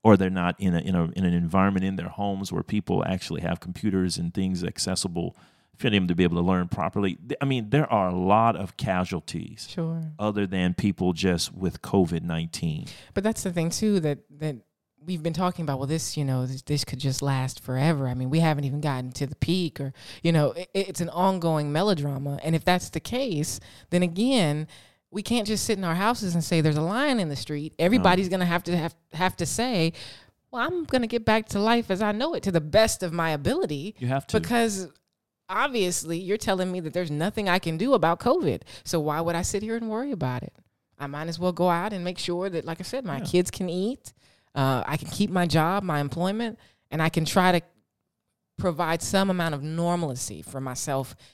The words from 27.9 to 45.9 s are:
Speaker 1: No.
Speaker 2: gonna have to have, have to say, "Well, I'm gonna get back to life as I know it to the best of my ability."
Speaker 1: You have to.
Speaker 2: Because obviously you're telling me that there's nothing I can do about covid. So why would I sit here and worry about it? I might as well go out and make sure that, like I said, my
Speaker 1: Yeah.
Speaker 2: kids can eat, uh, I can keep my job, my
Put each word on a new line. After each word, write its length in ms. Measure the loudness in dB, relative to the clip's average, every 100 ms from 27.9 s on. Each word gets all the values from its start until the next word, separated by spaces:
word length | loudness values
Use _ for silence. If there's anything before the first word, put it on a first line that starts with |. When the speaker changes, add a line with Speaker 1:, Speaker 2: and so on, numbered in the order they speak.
| 6 6 4 2
Speaker 1:
No. 60 | 0
Speaker 2:
gonna 80 | 2
have 160 | 0
to 100 | 0 0
have, 180 | 0 -6 _
have 240 | -2 0 0
to 60 |
say, 480 | -4 0 0 2 0 -2 -16 -18 -20 _ -10
"Well, 120 | -4 -2
I'm 180 | -2
gonna 220 | 0 0 2
get 180 | 0 2
back 220 | 2 2
to 80 | 0
life 320 | 4 2 2
as 100 | 0
I 120 | 0
know 200 | 0 -2
it 80 | -2
to 60 | 0
the 80 | 0
best 400 | 4 4 4 2
of 100 | -4
my 180 | 0 0
ability." 640 | 0 0 0 -2 -4 -8 -4
Speaker 1:
You 80 | -2
have 180 | -2 0
to. 120 | 0
Speaker 2:
Because 480 | 2 2 2 0 -8 _ _ _ _ _ -6
obviously 680 | -2 0 2 0 0 -4 -4
you're 200 | -2 -2
telling 340 | 0 0 0
me 80 | -4
that 140 | -4
there's 160 | -4 -2
nothing 380 | -2 -2 -2 0
I 100 | 2
can 180 | 0 -2
do 160 | 2
about 240 | 4 4 2
covid. 420 | 2 2 2 -2 -6 -16
So 140 | -4 -2
why 200 | 0 -2
would 140 | -2
I 80 | -2
sit 200 | -2 -4
here 140 | -4 -6
and 140 | -4
worry 200 | -4 -4
about 300 | -4 -2 -4
it? 120 | -8 _ _ _ _ -12
I 80 | -10
might 220 | -8 -6
as 100 | -2
well 140 | -2
go 160 | 2 2
out 240 | 2 -2
and 100 | -4
make 160 | -6 -6
sure 300 | -4 -2 -2
that, 160 | -4
like 160 | -6 -8
I 40 |
said, 200 | -6 -6
my 140 | -6 -6
Speaker 1:
Yeah. 60 |
Speaker 2:
kids 260 | 0 0 0
can 180 | -2 -4
eat, 440 | -2 -2 -4 -12 _ _ _ _
uh, 300 | 0 0 0 -2
I 100 | -4
can 120 | -4
keep 200 | -2 0
my 160 | 2 2
job, 360 | 2 2 0
my 180 | 0